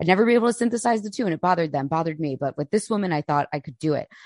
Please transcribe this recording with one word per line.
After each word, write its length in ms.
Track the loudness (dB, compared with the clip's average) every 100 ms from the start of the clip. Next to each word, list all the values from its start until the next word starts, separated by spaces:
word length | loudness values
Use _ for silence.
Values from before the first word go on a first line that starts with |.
I'd 60 | 2
never 180 | 4 6
be 80 |
able 140 | 4 4
to 60 |
synthesize 500 | 2 0 0 0 0
the 80 | -2
two, 140 | -4 -2
and 80 |
it 80 | 0
bothered 300 | 0 2 0
them, 160 | -2 -2
bothered 320 | -2 -2 -4
me. 160 | -4 -4
But 180 | -4 -4
with 140 | -2
this 180 | -2 0
woman, 240 | -2 0
I 80 | -2
thought 260 | 0 0 0
I 60 | -6
could 180 | -8 -4
do 160 | -2
it. 140 | -2 -4 -16